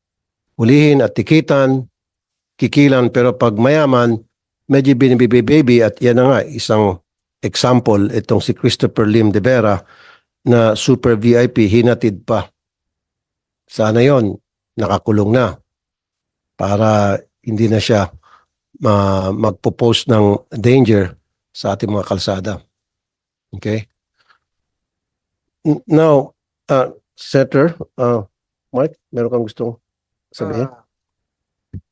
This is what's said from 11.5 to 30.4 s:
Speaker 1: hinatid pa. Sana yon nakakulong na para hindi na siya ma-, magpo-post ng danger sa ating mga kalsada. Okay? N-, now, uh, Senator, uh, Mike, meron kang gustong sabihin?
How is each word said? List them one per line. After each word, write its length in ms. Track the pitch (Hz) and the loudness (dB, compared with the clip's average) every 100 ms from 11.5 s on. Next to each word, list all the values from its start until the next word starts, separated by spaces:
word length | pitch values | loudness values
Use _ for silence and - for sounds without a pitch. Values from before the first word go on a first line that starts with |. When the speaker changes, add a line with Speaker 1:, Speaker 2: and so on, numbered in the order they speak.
| 123 | 0
Speaker 1:
hinatid 560 | 104 117 120 117 117 95 | 2 2 2 0 -4 -6
pa. 320 | - 107 - _ _ _ _ _ _ _ _ _ _ _ | -6 -6 -6 _ _ _ _ _ _ _ _ _ _ _
Sana 400 | _ - 107 113 | _ -4 0 2
yon 320 | 135 135 104 101 _ _ _ - | 2 2 0 -6 _ _ _ -8
nakakulong 560 | 92 98 - 104 101 | -4 -2 0 0 2
na 240 | 127 107 - _ _ _ _ _ _ _ _ _ - | 0 0 -6 _ _ _ _ _ _ _ _ _ -8
para 560 | 95 101 110 107 101 98 - _ | -4 0 0 0 0 -4 -10 _
hindi 240 | - 107 | -8 -2
na 160 | 113 107 | 0 0
siya 320 | - 107 95 - _ _ _ _ _ - | 0 -2 -2 -10 _ _ _ _ _ -6
ma-, 560 | 120 101 98 98 95 | -2 0 0 -2 -4
magpo-post 800 | 110 110 95 117 - 120 117 - | -4 -4 -4 -6 -2 -2 -2 0
ng 320 | 110 101 101 - | 2 2 0 -6
danger 640 | 113 113 135 110 104 92 - _ _ _ - | -4 2 2 4 2 0 -8 _ _ _ -10
sa 160 | 107 | -8
ating 160 | 101 104 | -6 -6
mga 200 | 104 - | -6 -4
kalsada. 400 | 95 - 95 98 95 _ _ _ _ _ _ _ _ _ 98 | -6 -4 -6 -8 -12 _ _ _ _ _ _ _ _ _ -10
Okay? 320 | 107 107 104 _ _ _ _ _ _ _ _ _ _ _ _ _ _ _ _ _ | -6 -6 -8 _ _ _ _ _ _ _ _ _ _ _ _ _ _ _ _ _
N-, 200 | 156 147 - | -4 -4 0
now, 480 | 156 160 143 143 _ _ _ - | 2 4 2 0 _ _ _ -4
uh, 240 | 139 127 - _ _ | -2 -2 -8 _ _
Senator, 560 | - 139 131 139 170 165 - - | -4 -2 0 0 0 -4 -16 -6
uh, 240 | 120 120 98 _ _ _ _ | -4 -4 -8 _ _ _ _
Mike, 320 | 127 156 _ _ | -6 -6 _ _
meron 240 | 120 117 | -6 -4
kang 120 | 120 110 | -4 -6
gustong 320 | - 117 113 _ _ _ _ _ | -8 -10 -10 _ _ _ _ _
sabihin? 400 | - | -12